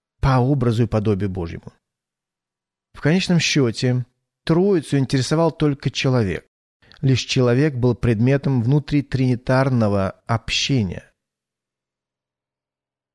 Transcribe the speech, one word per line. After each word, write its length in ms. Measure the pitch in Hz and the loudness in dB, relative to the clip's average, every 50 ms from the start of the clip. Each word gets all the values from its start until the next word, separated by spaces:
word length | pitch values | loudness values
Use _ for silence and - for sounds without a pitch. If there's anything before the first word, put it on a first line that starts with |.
| _ _ _ _ | _ _ _ _
по 200 | - 139 131 123 | 0 0 2 2
образу 440 | 120 131 147 139 123 120 113 113 117 | 2 2 0 0 0 0 0 0 0
и 40 | 107 | 0
подобию 420 | - 110 101 110 104 92 104 98 | 0 -2 0 0 0 0 -2 -4
Божьему. 420 | 92 95 85 85 90 87 - - - _ _ _ _ _ _ _ _ _ _ _ _ _ _ _ _ _ _ _ _ _ _ _ _ | -6 -6 -8 -8 -10 -14 -16 -18 -20 _ _ _ _ _ _ _ _ _ _ _ _ _ _ _ _ _ _ _ _ _ _ _ _
В 80 | - | -4
конечном 380 | - 143 165 190 - - 180 165 | -2 0 0 0 0 2 0 2
счёте, 680 | - - - 151 135 117 107 - - 123 123 127 120 - _ _ _ _ _ _ _ | 2 2 0 2 0 0 0 -2 -2 -2 -2 -2 -4 -8 _ _ _ _ _ _ _
Троицу 520 | - 165 170 185 208 196 165 131 - - 139 | 0 2 2 4 2 2 0 0 0 0 0
интересовал 540 | 131 - - 131 123 - 156 156 165 165 | 0 0 0 -2 0 0 0 0 0 0
только 380 | - - 151 147 139 - - 135 | 0 0 -2 -2 -2 -2 -6 -6
человек. 560 | - - - 135 127 123 110 95 80 - - _ _ _ _ _ _ _ _ _ - - | -6 -2 -2 0 0 2 0 0 -2 -6 -8 _ _ _ _ _ _ _ _ _ -14 -4
Лишь 200 | - 135 131 117 | 0 0 0 0
человек 540 | - - - 135 127 120 120 127 147 156 135 | 0 -2 0 2 2 2 2 2 2 0 0
был 180 | 120 117 123 117 | 0 0 0 0
предметом 680 | - - 120 117 101 117 127 139 139 - 139 135 123 110 | 0 0 0 2 2 2 2 2 2 0 0 -2 0 0
внутритринитарного 1500 | 123 143 151 139 - 151 147 135 - - 127 131 127 123 120 - - 131 131 135 135 127 120 110 104 101 98 95 95 - - _ | 2 0 0 0 0 -2 -2 -2 -2 -2 0 0 0 0 -2 -2 0 0 0 2 2 2 2 2 2 0 0 -2 -2 -6 -8 _
общения. 840 | - 117 110 - - - - - - 139 127 104 90 85 - - _ _ _ _ _ _ _ _ _ _ _ _ _ _ _ _ _ _ _ _ _ _ _ _ _ _ _ _ _ _ _ _ _ _ _ _ _ _ _ _ _ _ | -4 -4 -4 -4 -4 -4 -4 -2 0 0 0 0 -2 -4 -10 -14 _ _ _ _ _ _ _ _ _ _ _ _ _ _ _ _ _ _ _ _ _ _ _ _ _ _ _ _ _ _ _ _ _ _ _ _ _ _ _ _ _ _